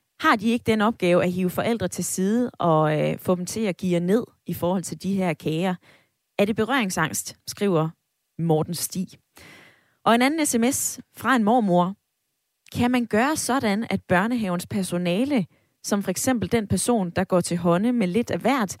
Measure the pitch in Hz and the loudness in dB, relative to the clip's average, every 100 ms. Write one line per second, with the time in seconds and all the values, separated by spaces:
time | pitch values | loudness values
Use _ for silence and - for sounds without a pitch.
0 | _ - 320 233 220 233 - 220 208 233 | _ -2 2 2 2 0 2 2 2 2
1 | 180 175 180 180 180 - 226 233 180 - | 2 4 2 0 -2 -2 -2 -2 -4 -6
2 | 180 - 190 233 247 - 170 156 156 151 | -6 -2 0 0 -2 -2 2 4 2 2
3 | 151 - - 180 175 220 214 170 185 170 | -2 -2 -2 -2 -2 -4 -4 -2 0 0
4 | 175 226 - _ - 175 170 185 165 156 | 2 0 0 _ -10 -4 -2 -2 -4 -8
5 | 185 196 185 147 156 160 185 180 _ _ | -4 -2 -2 -2 -4 -2 -2 -4 _ _
6 | _ _ _ - 202 214 214 269 190 175 | _ _ _ -2 0 0 0 0 0 -2
7 | 156 - - - - - 202 165 160 - | -2 -4 -8 -12 -14 -4 0 2 0 -6
8 | _ _ _ - 165 156 165 170 - 185 | _ _ _ -4 0 0 0 -6 -6 -6
9 | 185 - _ - - - - _ _ _ | -8 -12 _ -20 -20 -20 -20 _ _ _
10 | - 233 262 320 294 233 240 285 - - | 2 4 2 0 0 0 0 -2 -4 -8
11 | - - 220 254 208 247 202 175 175 202 | -16 -6 0 2 4 2 4 2 2 -2
12 | _ _ _ _ _ _ - - 240 254 | _ _ _ _ _ _ -8 0 2 0
13 | 226 214 269 311 - 262 226 202 - 196 | 0 2 2 0 0 0 0 0 -2 -4
14 | - 180 226 247 190 175 - 202 180 175 | 0 2 2 0 -2 -4 -4 -4 -2 -2
15 | 180 185 269 262 165 _ _ _ - 202 | 0 0 0 0 -2 _ _ _ -4 -2
16 | 196 185 262 247 185 233 202 190 - 233 | -2 -2 -2 -2 0 -2 0 0 2 0
17 | 175 175 185 180 - 175 175 175 233 247 | 0 -2 0 0 0 0 2 2 2 0
18 | 180 208 240 - 208 269 196 - | 0 0 -2 0 0 0 -2 -6